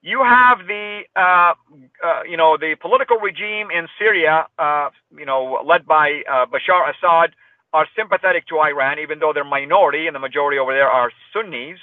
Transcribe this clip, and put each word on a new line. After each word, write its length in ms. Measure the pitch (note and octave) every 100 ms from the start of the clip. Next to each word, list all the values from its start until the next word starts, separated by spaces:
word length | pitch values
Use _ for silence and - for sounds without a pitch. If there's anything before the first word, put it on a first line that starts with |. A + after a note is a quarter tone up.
You 220 | D#3+ A#3
have 440 | B3+ A#3+ B3 A#3+ F3+
the, 360 | G#3 G#3 G#3 - -
uh, 360 | F3+ F3+ F3 - _ C#3 C3 _
uh, 200 | E3+ D3+
you 140 | - E3+
know, 200 | D#3+ D#3
the 200 | D#3 D3+
political 380 | E3+ B3 C4 A#3
regime 500 | G3+ E3 G#3 G#3+ G#3
in 180 | E3+ E3 -
Syria, 480 | G#3+ G3+ D#3 D#3+ - -
uh, 300 | D3+ D3 C#3+ _ _ D3+
you 100 | D3
know, 360 | C3+ C3 C3 C#3+
led 200 | F3 D3+
by, 360 | D#3 D3+ D3 -
uh, 160 | C3+ B2
Bashar 440 | C3 - F3+ E3
Assad, 440 | - F3+ E3 A3 _ _ _ _
are 140 | D#3 D#3 -
sympathetic 500 | A3 F#3 F#3 F3 -
to 120 | D#3+
Iran, 380 | D3+ C#3+ C3+ D3
even 200 | D3+ D3+
though 140 | D#3
they're 100 | D3
minority 600 | C#3+ C#3 C#3 F#3 E3 D3 D#3+
and 80 |
the 60 | C#3+
majority 380 | C3+ C3+ C#3+ C#3
over 140 | C3
there 160 | C3+ C3+
are 220 | B2+ A#2+ - _
Sunnis. 460 | G#3 A3 C3+ C3 F3+